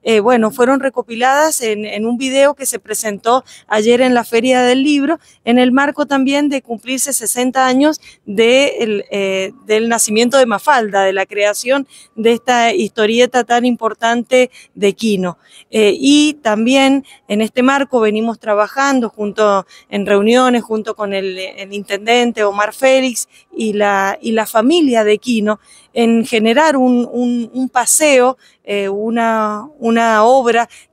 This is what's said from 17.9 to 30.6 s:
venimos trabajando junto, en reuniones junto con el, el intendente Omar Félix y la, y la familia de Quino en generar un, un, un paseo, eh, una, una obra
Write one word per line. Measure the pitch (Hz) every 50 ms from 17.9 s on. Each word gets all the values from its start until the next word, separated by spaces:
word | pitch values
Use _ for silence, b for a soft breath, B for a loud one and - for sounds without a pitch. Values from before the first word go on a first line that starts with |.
| - 240
venimos | 220 214 208 214 226 226 220 -
trabajando | - 220 208 202 208 202 - 269 277 277 269 262 233 208
junto, | - - 214 208 190 - 214 208 202 196 185 B B B B B
en | 208 208 202
reuniones | 180 202 202 202 220 233 254 254 254 247 233 214
junto | - 220 220 208 226 214
con | - 214 196 196
el, | 196 190 190 185
el | 185 185 185 - - 196 190 202
intendente | 202 196 - 208 196 208 226 233 247 240 240 226 226 214
Omar | 202 196 202 208 214 -
Félix | - 269 262 262 262 262 262 233 - - b b b b b -
y | - 233 220 202
la, | 208 208 202 202 196 196 196 202 -
y | 247 233
la | 226 220 214
familia | - - 226 220 254 330 359 320 269 240 226 214
de | 208 214
Quino | 208 - 247 240 220 208 208 214 b b b b b b b
en | _ 233 233 226 233 226 220
generar | - - 220 214 233 233 277 320 320 285
un, | 269 254 254 247 240 240 -
un, | - 240 247 240 240 240 233 220
un | - 247 262
paseo, | 254 - 254 233 - - - 320 302 277 254 247 254 254 b b b b b _
eh, | - 202 202 196
una, | 196 196 202 214 226 226 233 226 226 226 220 214 214 208 208 220 294 302 -
una | - 226 233 233 233 226 220 214 214
obra | 233 262 269 247 240 233 233